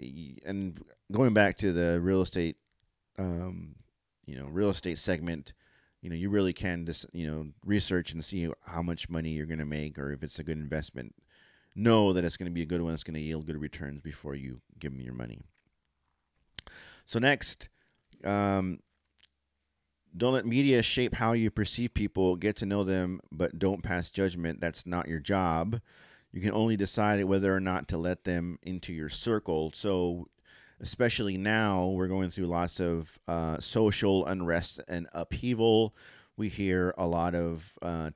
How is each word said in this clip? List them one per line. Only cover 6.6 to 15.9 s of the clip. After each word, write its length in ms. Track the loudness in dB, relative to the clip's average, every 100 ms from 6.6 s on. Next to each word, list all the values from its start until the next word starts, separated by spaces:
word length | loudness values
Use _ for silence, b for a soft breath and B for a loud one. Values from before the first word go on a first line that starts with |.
| -4 -4
just, 220 | -6 -8 -10
you 140 | -8 -6
know, 200 | -6 -8 -12
research 480 | 0 0 2 0 -2
and 120 | -8
see 240 | -6 -4 -4 -6 -8
how 160 | -6
much 260 | -4 -4 -4
money 220 | -4 -4
you're 160 | -4 -4
gonna 180 | -6
make, 340 | -4 -4 -6 -6
or 140 | -8
if 100 | -6
it's 160 | -8 -10
a 40 |
good 140 | -6 -6
investment. 560 | -4 -6 -6 -10 -14 -16 b b b b b
Know 380 | 0 6 8 8
that 120 | 4
it's 120 | 2 -2
gonna 140 | -4
be 120 | -4
a 40 | -2
good 160 | -2
one. 100 | -2
It's 120 | -4
gonna 140 | -6 -6
yield 260 | -4 -4 -6
good 140 | -6
returns 400 | -8 -8 -10 -10
before 340 | -12 -12 -10
you 260 | -8 -10 -12 _ -12
give 140 | -10
'em 80 | -10
your 140 | -10
money. 260 | -10 -10 -12 -18 _ _ _ _